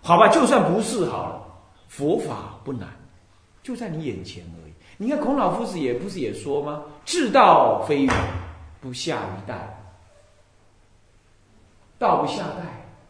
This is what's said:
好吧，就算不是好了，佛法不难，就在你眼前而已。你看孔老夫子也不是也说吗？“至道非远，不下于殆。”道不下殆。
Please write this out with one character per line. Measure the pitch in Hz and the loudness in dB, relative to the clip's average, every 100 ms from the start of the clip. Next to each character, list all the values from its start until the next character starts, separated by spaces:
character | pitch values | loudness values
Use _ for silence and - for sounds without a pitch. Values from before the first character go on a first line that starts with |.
好 | - 175 | 4 6
吧， | - | 8
就 | - 247 | 6 6
算 | 269 165 | 4 4
不 | 190 | 2
是 | - 240 151 | 0 -2 -2
好 | 101 85 | -2 -8
了， | - - - _ _ - | -10 -16 -20 _ _ -20
佛 | - 143 202 | -4 0 0
法 | - 113 - - | -2 -8 -12 -14
不 | - | -10
难， | 127 92 - - - _ _ _ _ | -10 -10 -16 -20 -20 _ _ _ _
就 | - | -12
在 | 240 226 | -10 -8
你 | 160 | -6
眼 | 151 92 | -6 -8
前 | 85 101 | -10 -14
而 | 85 82 78 | -16 -18 -20
已。 | 78 - - | -20 -20 -8
你 | 214 | -4
看 | 294 | -2
孔 | 240 277 | 0 2
老 | 190 | 0
夫 | 233 | 0
子 | 226 180 | -6 -2
也 | 131 | -2
不 | 120 196 | -2 -6
是 | 185 | -6
也 | 117 | -6
说 | - 147 143 | -6 -4 -4
吗 | 143 147 - - | -4 -8 -12 -18
？“至 | - 349 254 | -6 -2 2
道 | 262 202 160 - - - | 6 8 8 6 2 0
非 | 147 | 2
远， | 135 107 - - - - - - | 2 2 -2 -6 -12 -18 -20 -16
不 | 131 | -12
下 | 123 165 127 | -8 -6 -6
于 | 98 95 - | -6 -10 -10
殆。” | 104 104 - - - - _ _ _ _ _ _ _ _ _ _ _ _ _ _ _ _ _ _ _ | -12 -12 -16 -20 -20 -20 _ _ _ _ _ _ _ _ _ _ _ _ _ _ _ _ _ _ _
道 | 226 - | 0 2
不 | - | 0
下 | - | -4
殆。 | 160 170 170 - - - - | -6 -8 -12 -14 -20 -20 -20